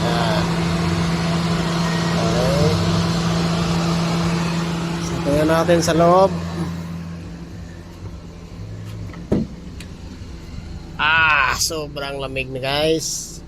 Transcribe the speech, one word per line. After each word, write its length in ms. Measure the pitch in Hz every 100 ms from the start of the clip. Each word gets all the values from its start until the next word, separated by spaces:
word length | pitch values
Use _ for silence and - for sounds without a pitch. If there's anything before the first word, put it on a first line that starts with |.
Ayan. 400 | 170 170 170 165 170 165 170 170 170 170 170 170 170 170 170 170 170 165 170 170 165 170
Okay. 480 | 165 165 165 - 156 - 170 170 170 170 170 170 170 170 170 170 170 170 170 170 170 170 170 170 - - - -
So, 120 | - -
tingnan 240 | 143 147 156
natin 320 | 165 170 170
sa 160 | 165 160
loob. 320 | 170 180 190 170 - 170 165 - - - - - - - - - - - - - - - - - - - - - - - - - - - - - - - - - - - - - - - - - - -
Ah, 560 | 151 160 160 147 127 120
sobrang 640 | - 160 147 143 139 139
lamig 320 | 135 135 127
na, 80 | 131
guys. 800 | 135 143 156 160 - - - -